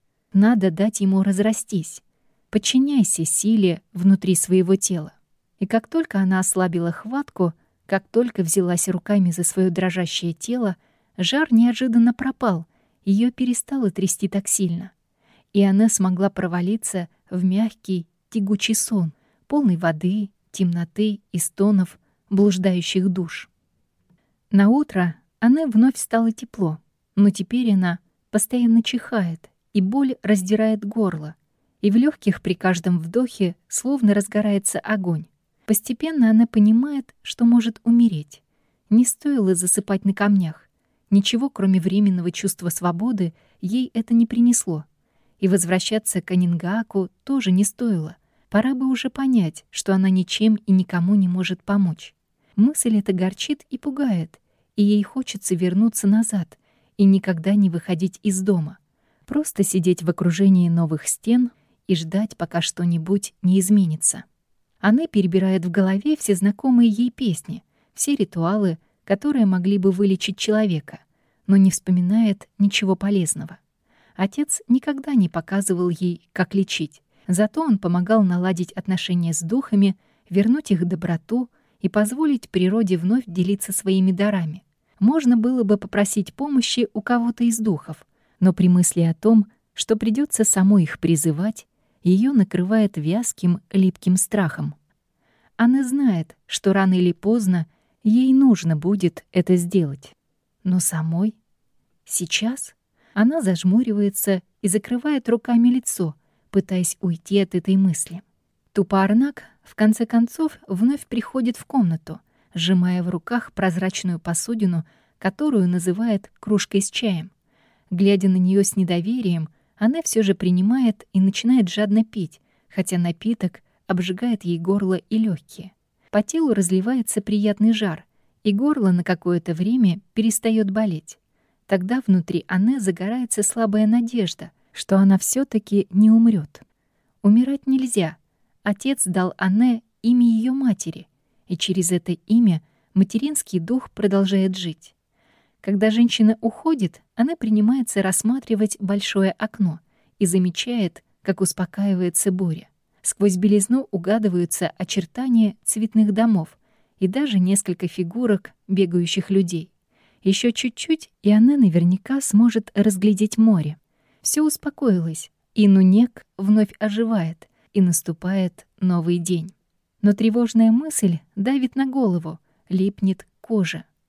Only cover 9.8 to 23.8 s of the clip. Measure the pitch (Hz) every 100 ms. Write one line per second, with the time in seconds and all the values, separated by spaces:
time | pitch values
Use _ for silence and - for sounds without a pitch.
9.8 | 185 180 170 - 170 160 - 247 214 180
10.8 | _ _ _ - 180 285 311 226 240 226
11.8 | 254 233 233 233 262 - 240 170 165 _
12.8 | _ _ - 196 240 - 247 240 - 277
13.8 | 208 180 180 - 196 196 196 - 185 170
14.8 | 190 _ _ _ _ _ _ 202 196 190
15.8 | 220 - 185 180 196 190 180 175 180 220
16.8 | - 190 170 _ - 180 185 190 220 -
17.8 | - 180 165 _ _ 226 196 202 247 220
18.8 | - 208 165 - _ _ - 294 254 170
19.8 | 175 156 180 208 202 _ _ - 180 170
20.8 | 165 - 214 202 _ 170 - - 196 202
21.8 | 180 - _ _ - 196 208 185 190 180
22.8 | 170 190 185 180 170 - - _ _ _